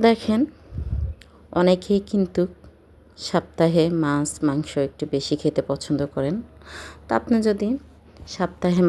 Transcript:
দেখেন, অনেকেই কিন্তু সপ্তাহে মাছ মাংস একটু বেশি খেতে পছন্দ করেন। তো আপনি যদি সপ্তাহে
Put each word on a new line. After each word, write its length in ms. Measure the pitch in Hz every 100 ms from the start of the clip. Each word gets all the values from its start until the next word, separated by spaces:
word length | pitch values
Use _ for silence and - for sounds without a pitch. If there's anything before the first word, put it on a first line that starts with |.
| 226
দেখেন, 340 | 226 - 220 302 - - - - - - - - - - 170
অনেকেই 420 | 180 180 - 202 202
কিন্তু 300 | 202 180 180 180 - - - - - - - -
সপ্তাহে 540 | 175 170 - 165 170 165 170
মাছ 260 | 147 143 147 - 151
মাংস 240 | 139 151 147 139
একটু 160 | - 147
বেশি 220 | 139 - 147
খেতে 200 | 156 - 135
পছন্দ 300 | 139 - 143 143
করেন। 220 | - 139 208 - - - - - - -
তো 60 | 226
আপনি 160 | - 233 214
যদি 180 | 196 208 269 - - - - - -
সপ্তাহে 460 | 180 - 180 180